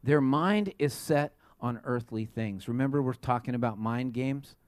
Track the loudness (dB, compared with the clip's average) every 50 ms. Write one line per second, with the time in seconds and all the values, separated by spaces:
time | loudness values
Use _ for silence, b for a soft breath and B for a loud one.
0 | 4 6 4 6 6 4 4 4 4 4 2 2 2 -2 -2 _ 0 0 0 -4
1 | -2 2 2 2 2 0 _ b b b b b -4 -4 -4 -4 -4 -2 -2 -2
2 | -2 -4 -4 -6 -6 -4 -4 -4 -4 -4 -4 -8 -6 -4 -2 0 0 0 0 0
3 | 0 0 -4 -4 -2 0 0 0 0 -4 -4 -2 -2 -2 -2 -2 -4 -2 -2 -2
4 | -4 -4 -4 -4 -2 -2 -4 -6 -8 -14 -20 _ _